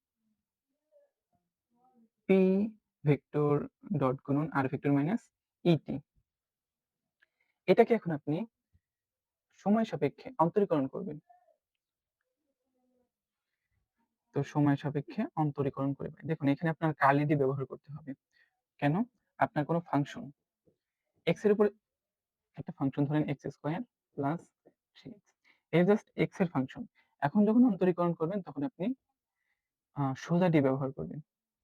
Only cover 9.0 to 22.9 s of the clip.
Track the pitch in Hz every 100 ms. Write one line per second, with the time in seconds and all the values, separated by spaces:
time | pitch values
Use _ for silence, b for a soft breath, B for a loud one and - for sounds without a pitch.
9 | _ _ _ _ _ _ 196 220 226 151
10 | 143 - - - 165 202 196 156 262 -
11 | 190 151 - - _ _ _ _ _ _
12 | _ _ _ _ 269 269 262 254 254 247
13 | 247 _ _ _ _ _ _ _ _ _
14 | _ _ _ 139 139 151 147 139 147 147
15 | 143 247 330 - 151 143 139 - 139 139
16 | 156 156 143 160 269 143 165 160 160 151
17 | 139 143 147 151 131 139 131 - - 151
18 | 165 277 _ _ _ _ _ - 147 165
19 | 247 _ _ - 135 - 143 165 - 143
20 | 139 - 143 - _ _ _ _ _ _
21 | _ _ - 170 202 202 208 - _ _
22 | _ _ _ _ _ - - - 135